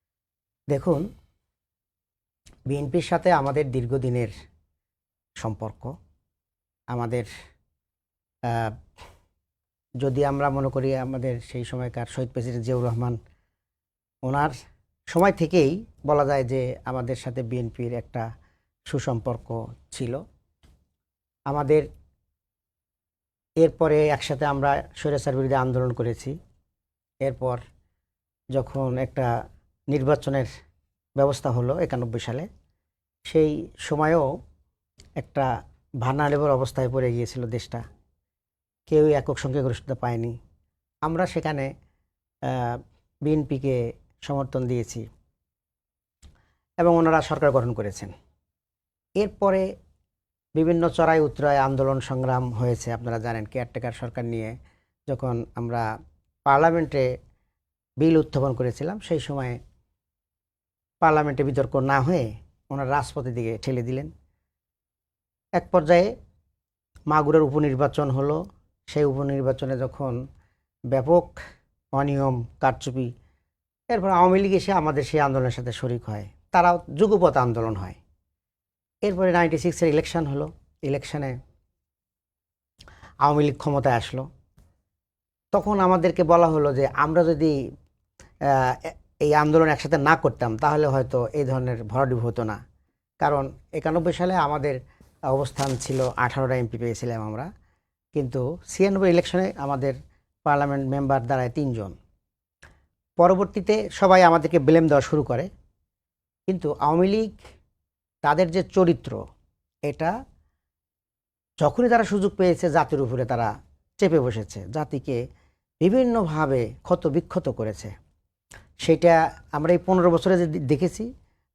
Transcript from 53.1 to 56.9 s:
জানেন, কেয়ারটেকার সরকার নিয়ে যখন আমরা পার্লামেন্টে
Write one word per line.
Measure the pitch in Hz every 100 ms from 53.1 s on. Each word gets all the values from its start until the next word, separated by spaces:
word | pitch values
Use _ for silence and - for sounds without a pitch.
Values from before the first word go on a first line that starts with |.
| 113
জানেন, | 117 113 107
কেয়ারটেকার | 131 117 123 120
সরকার | 113 120 123 120
নিয়ে | 117 110 123 - _ _ _ -
যখন | 127 127 117 113 -
আমরা | 117 120 110 110 - _ _ _
পার্লামেন্টে | 139 139 165 165 151